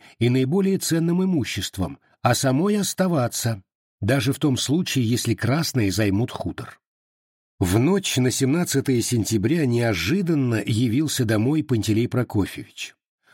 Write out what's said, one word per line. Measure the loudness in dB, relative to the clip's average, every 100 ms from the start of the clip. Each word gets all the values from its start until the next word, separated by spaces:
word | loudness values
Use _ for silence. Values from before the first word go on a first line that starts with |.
| -12 -2
и | 2
наиболее | 2 2 0 0 0
ценным | 0 0 0 0
имуществом, | 0 0 -2 -6 -8 -6 -6 -6 _ _
а | 0
самой | 2 2 2 2 0
оставаться, | -2 -2 0 0 -2 -2 -4 -4 -10 _ _ -6
даже | 0 0 0
в | 0
том | 0 0
случае, | 0 0 0 0 0
если | 0 0
красные | -2 0 0 0 0 0
займут | 2 0 2 -2
хутор. | -4 -8 -8 -14 -18 _ _ _ _ _ _ _ -2
В | 2 4
ночь | 4 0 0 0
на | 0
семнадцатое | 0 0 0 0 -2 0 0
сентября | 0 0 0 0 2 2
неожиданно | 2 2 0 0 0 0 0 0 2 0 0
явился | 0 2 0 0 -2
домой | 0 2 2 0
Пантелей | 0 -2 0 0 0
Прокофьевич. | -2 -2 0 -2 -4 -16 -14 -16 _ _ _ _